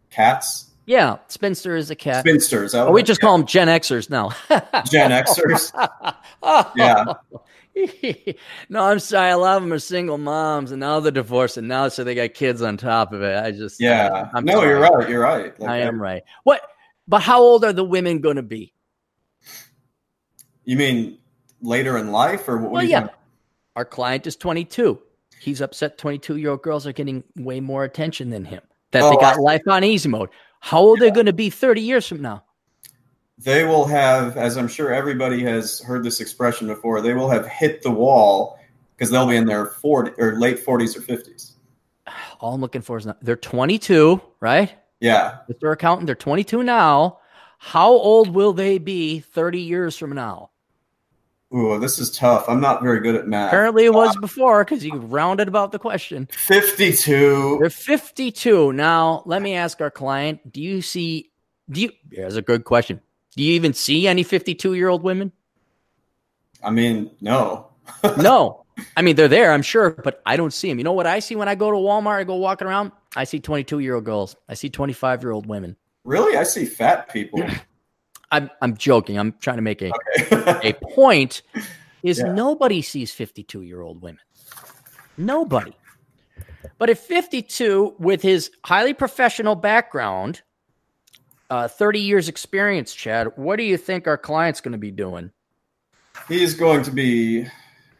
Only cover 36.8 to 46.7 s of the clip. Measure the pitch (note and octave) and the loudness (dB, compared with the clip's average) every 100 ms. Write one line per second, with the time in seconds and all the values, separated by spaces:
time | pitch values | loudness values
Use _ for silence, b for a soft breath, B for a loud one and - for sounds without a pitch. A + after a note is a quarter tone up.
36.8 | A#2 A2 A#2 B2 C3+ A#2 - - D#3 - | -4 -2 -2 -2 0 -2 -4 -2 -2 -2
37.8 | C3 A2 B2+ C3 G#2 F#2+ - B B B | -4 0 4 6 6 4 -2 B B B
38.8 | _ - A#2 B2+ B2 A#2 A2+ G#2 G2+ - | _ -8 -2 0 2 2 2 0 -4 -4
39.8 | D3 C#3 A#2 - A2+ G#2+ B2 B2 - B2 | 0 0 0 -2 -2 0 0 -2 -2 -2
40.8 | A2 - - A#2 - - - _ _ _ | -2 -6 -10 -10 -10 -20 -20 _ _ _
41.8 | _ _ - B B B A#2 C3 B2+ B2+ | _ _ -20 B B B -8 -6 -6 -8
42.8 | A2+ A#2 G#2+ - A#2+ A#2 - B2 C#3 G#3+ | -10 -10 -10 -8 -4 -4 -4 -2 0 0
43.8 | - E3+ D#3 F3+ - _ A2+ D3 G3+ - | 2 6 6 4 -2 _ 0 2 2 -4
44.8 | _ _ A#2 A2 F2 - - A#2+ D#3 D#3 | _ _ 2 2 2 -4 -16 -6 -4 0
45.8 | E3+ F3 E3 B2+ - D#3+ G3+ A#3 B3 | 0 0 -2 -6 -2 -2 -2 -2 0